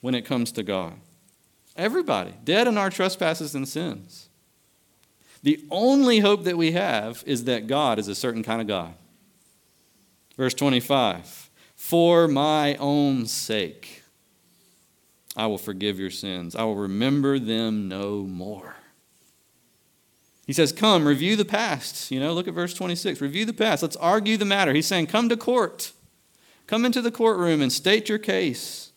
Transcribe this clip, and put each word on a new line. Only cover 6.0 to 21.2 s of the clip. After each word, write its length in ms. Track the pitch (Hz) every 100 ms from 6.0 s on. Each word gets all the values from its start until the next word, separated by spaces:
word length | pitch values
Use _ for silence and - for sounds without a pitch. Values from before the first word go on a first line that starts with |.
| 262 226
hope 240 | 202 208
that 140 | 170 175
we 160 | 165
have 500 | 170 190 117 107 120 -
is 200 | 131 120
that 220 | 120 110
God 300 | 139 147 110
is 120 | 101
a 60 | 98
certain 280 | 131 113
kind 160 | 110 113
of 80 | 110
God. 280 | 98 82 85 _ _ _ _ _ _ _ _ _ _ _ _ _ -
Verse 180 | 131
twenty-five, 960 | 127 143 127 120 139 117 87 85 - - _ _ _
"For 520 | - 170 170 170 165
my 480 | 139 151 151 143 143
own 500 | 139 147 143 135 113
sake, 760 | - - 110 87 - - - _ _ _ _ _ _ _ _ _ _ _ _ _ -
I 100 | 110
will 120 | 101
forgive 380 | - 95 104 95
your 120 | 95
sins. 480 | 90 101 92 87 87
I 60 |
will 120 | 113 104
remember 640 | 101 98 123 143 139 139
them 480 | 113 113 113 107 98
no 360 | 95 101 104
more." 520 | 95 92 95 104 - - _ _ _ _ _ _ _ _ _ _ _ _ _ _ _ _ -
He 60 |
says, 220 | 143 151
"Come, 340 | 156 214 190 151
review 300 | 143